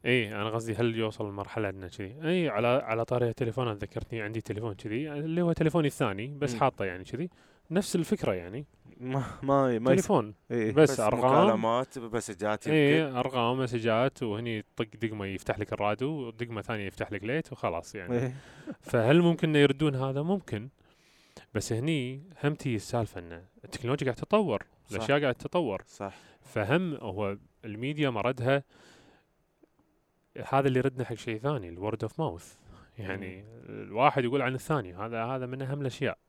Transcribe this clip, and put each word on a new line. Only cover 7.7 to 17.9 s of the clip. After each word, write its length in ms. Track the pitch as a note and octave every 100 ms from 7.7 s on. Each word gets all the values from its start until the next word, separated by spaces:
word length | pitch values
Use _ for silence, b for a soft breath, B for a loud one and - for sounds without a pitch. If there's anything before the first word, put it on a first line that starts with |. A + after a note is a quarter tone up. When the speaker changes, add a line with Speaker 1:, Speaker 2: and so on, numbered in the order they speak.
Speaker 1:
نفس 240 | E3 - F3+
الفكرة 380 | D#3+ G#3+ B2
يعني. 320 | F#2 F2 A2+ D3 _ - -
Speaker 2:
ما، 240 | B2 C3+ A#2 -
ما، 360 | C3+ C#3 C3+ A#2
ما 140 | B2
يس-، 20 | F#3
Speaker 1:
تليفون. 380 | - F#3 G#2+ G#2 _
Speaker 2:
إيه. 200 | A#2+ A2
Speaker 1:
بس 200 | C3+ D#3
Speaker 3:
بس 80 | C3
Speaker 1:
أرقام. 460 | G#2+ A#2+ B2+ C#3 G3
Speaker 3:
مكالمات، 540 | - A2+ A#2 C3 C3+
مسجات 680 | A#2 A2+ G#2 F#2+ G#2 G#2+ -
يمكن. 100 | D#3
Speaker 1:
إيه، 420 | C#3+ D#3 D3+ B2+
أرقام، 400 | C3 B2+ A#2 C3
مسجات، 640 | B2+ A#2+ A2+ A2+ C3 -
وهني 420 | A#2 G#2 A#2+ A2 - -
طق 120 | A2+ A2
دقمة 240 | A2 G#2+ G2
يفتح 340 | F#2+ - G2+
لك 140 | G#2
الراديو، 360 | G#2+ G#2 G#2 C3+
ودقمة 520 | D#3+ A#2+ A2+ A#2+ A2+
ثانية 260 | - A2 G2
يفتح 240 | - G#2+
لك 120 | G#2
ليت، 280 | G#2 D3 -
وخلاص 440 | C3 A2+ E2 -